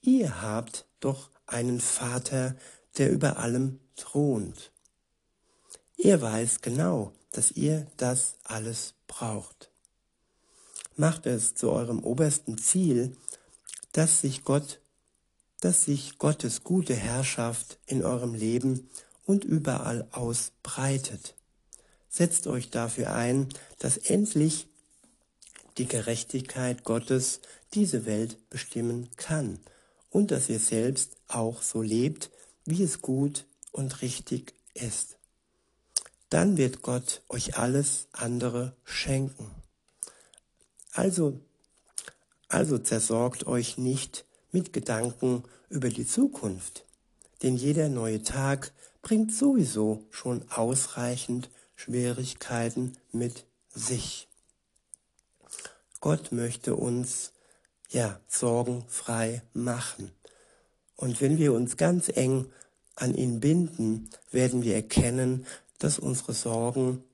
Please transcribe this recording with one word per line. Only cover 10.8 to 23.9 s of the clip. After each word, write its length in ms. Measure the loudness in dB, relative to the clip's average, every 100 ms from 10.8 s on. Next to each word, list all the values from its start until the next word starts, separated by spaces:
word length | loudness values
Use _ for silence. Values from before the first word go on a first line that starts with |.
| -16 0
Macht 300 | 2 2 0
es 280 | 0 0 0
zu 160 | 0
eurem 320 | 0 0 -2
obersten 540 | -2 2 2 2 -2 -4
Ziel, 580 | 0 2 4 4 0 -4 -14 -16 _ _ -20 -20 -4
dass 280 | 2 4 4
sich 220 | 2 -4
Gott, 380 | 0 0 0 -14 _ _ _ _ _ _ _ _
dass 240 | 2 4 2
sich 320 | 0 -2 0
Gottes 460 | 0 2 -2 -4 0
gute 280 | 0 2
Herrschaft 840 | 0 0 -2 -2 -2 -2 -4 -8 -14 -4
in 180 | 0
eurem 300 | 2 0 -2
Leben 560 | -2 0 2 2 -2 -6 -18 -20 _
und 220 | 0 0 4
überall 640 | 0 2 -2 -2 -4 -6
ausbreitet. 1200 | -6 -2 -2 -4 _ -10 -2 0 0 -4 -10 -14 -20 _ _ _ -20 _ _ _
Setzt 380 | 2 2 2 0
euch 220 | -4 -2
dafür 440 | -4 -2 -2 -2
ein, 340 | 0 2 2 0 -6 -18 -6
dass 180 | -2